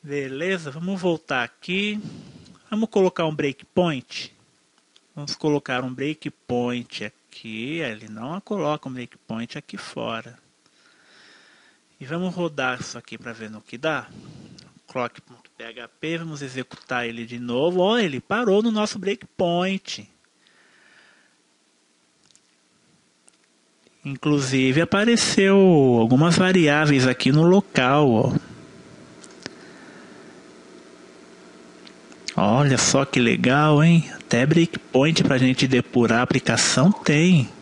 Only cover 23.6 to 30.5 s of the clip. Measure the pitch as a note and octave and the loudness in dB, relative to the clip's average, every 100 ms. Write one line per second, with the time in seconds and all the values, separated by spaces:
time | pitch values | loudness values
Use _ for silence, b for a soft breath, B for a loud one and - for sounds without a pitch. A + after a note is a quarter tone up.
23.6 | _ _ _ _ D3 C3+ D#3 D3 C3 C3 | _ _ _ _ -14 -6 -2 0 0 0
24.6 | C3 C3+ E3+ G3 G#3+ A#3 - - G3 G3 | 2 2 0 0 2 2 2 2 4 6
25.6 | F#3+ D#3+ C3+ A#2+ A2+ C3 E3 E3 F#3 F#3 | 6 6 6 4 4 4 4 4 4 4
26.6 | D#3 D3 D3+ C#3 B2+ B2 C3 D3+ E3+ F#3+ | 4 4 4 4 2 2 2 4 6 4
27.6 | F#3+ - B2 C#3+ D3 A2 - - - - | 4 0 2 4 4 4 2 -2 -6 -20
28.6 | - - - - - - - - - B | -20 -20 -20 -20 -20 -20 -20 -20 -20 B
29.6 | B B B B B B B B - | B B B B B B B B -20